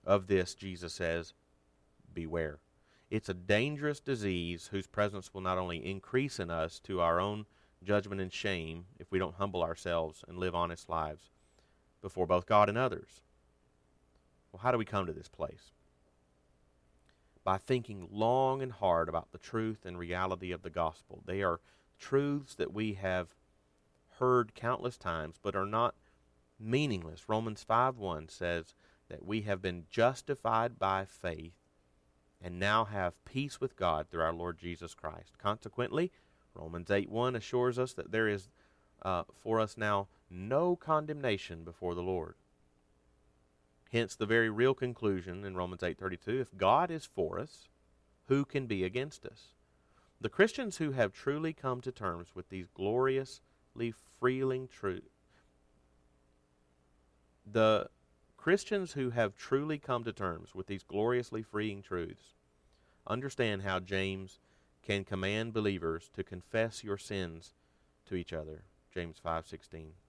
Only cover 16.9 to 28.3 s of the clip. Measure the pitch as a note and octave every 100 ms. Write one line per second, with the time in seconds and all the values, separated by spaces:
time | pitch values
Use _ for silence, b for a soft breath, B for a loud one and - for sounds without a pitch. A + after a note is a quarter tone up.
16.9 | _ _ b b b - F#2+ - B2+ A2+
17.9 | G2+ F2 G2+ A2+ B2+ C3 C3+ B2+ A#2 G2
18.9 | E2+ E2 E2 - - - A#2 A2 G#2+ F#2+
19.9 | F2 F2 F2+ F#2+ F#2 F2+ F2 F2 E2 E2
20.9 | D#2+ - - - F#2+ G2 E2+ b b b
21.9 | _ - C3+ C#3+ C#3+ C#3 - - G2 A2
22.9 | G2 F#2+ F#2 E2+ _ _ _ _ _ _
23.9 | _ _ - B2+ B2 A2 - A#2+ B2+ B2
24.9 | - F#2 E2 D#2 E2 G2+ G2 G2 A2 A#2+
25.9 | - b b _ _ _ _ A2 B2+ D3
26.9 | G2 E2+ D#2+ - A2 A2+ G#2+ - A2+ B2+
27.9 | B2 G2 D#2 D#2+